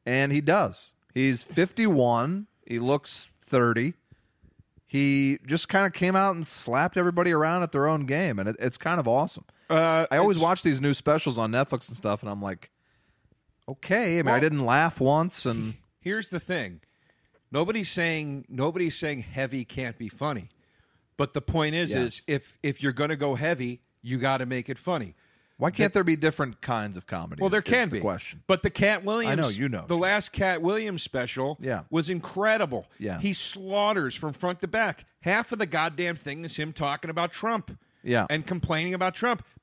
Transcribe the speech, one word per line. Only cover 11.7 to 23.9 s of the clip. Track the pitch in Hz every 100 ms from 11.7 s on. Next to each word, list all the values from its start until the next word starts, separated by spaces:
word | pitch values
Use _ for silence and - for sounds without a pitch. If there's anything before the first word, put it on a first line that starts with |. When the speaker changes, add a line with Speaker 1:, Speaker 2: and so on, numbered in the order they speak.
| 127 -
Speaker 1:
and | 117
stuff, | 104 104
and | 107
I'm | 101
like, | 101 92 - _ _ _ _ _ _ _ _ _ -
"Okay." | 135 - 208 208 170
I |
mean, | 139
I |
Speaker 2:
Well | 123
Speaker 1:
didn't | 156 147 120
laugh | 135 165 -
once, | 135 151 170 - 131
and | 113 110 117 _ _
Speaker 2:
Here's | 180 214 202
the | 175
thing. | - 175 101 85 _ _ _ _ _ _ _
Nobody's | 139 175 220 190
saying, | 180 170 160 147 139 -
nobody's | 127 151 175 170 -
saying | 156 139
heavy | 110 135 135 131 117
can't | 131 123 -
be | 110
funny. | - 147 123 104 _ _ _ _ _ _ -
But | 143 147
the |
point | - 165 151 160
is, | 170
Speaker 1:
Yes. | 131
Speaker 2:
is | 120 - -
if, | 143 - _
if | 143 -
you're | 139
gonna | 127 147 147
go | 143 123
heavy, | 160 151 123 123 _